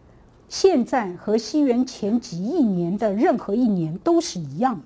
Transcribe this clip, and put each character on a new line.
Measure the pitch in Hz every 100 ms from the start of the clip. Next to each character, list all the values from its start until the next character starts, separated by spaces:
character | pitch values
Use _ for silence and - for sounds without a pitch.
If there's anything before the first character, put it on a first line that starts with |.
| - - - - -
现 | - 392 302
在 | 226 269 196 175
和 | - 226
西 | - 302
元 | 277 240
前 | 254 - 202 240
几 | - 170
亿 | 202 359
年 | 226 180 170 202
的 | 220
任 | 196 349 262
何 | -
一 | 220 247
年 | 190 160 180
都 | 330 339
是 | 330 185
一 | 143 147
样 | 254 190